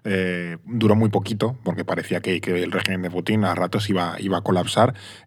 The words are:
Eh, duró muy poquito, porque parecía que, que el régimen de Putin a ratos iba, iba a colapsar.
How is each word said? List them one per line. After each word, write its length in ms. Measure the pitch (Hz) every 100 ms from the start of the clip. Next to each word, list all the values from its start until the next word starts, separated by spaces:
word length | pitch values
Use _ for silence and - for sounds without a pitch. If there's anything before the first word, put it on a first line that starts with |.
Eh, 540 | 107 95 92 87 87 85 104
duró 300 | 117 107 104
muy 140 | 110
poquito, 460 | - 101 107 110 131
porque 220 | - 98 87
parecía 340 | 87 - 87
que, 200 | 92 90
que 220 | 95 90
el 80 | 87
régimen 320 | 92 92 92
de 80 | 90
Putin 340 | 90 90 110 92
a 80 | 87
ratos 320 | 90 104 104
iba, 260 | 92 85 85
iba 200 | 98 92
a 20 |
colapsar. 540 | - 90 90 107 123 - - -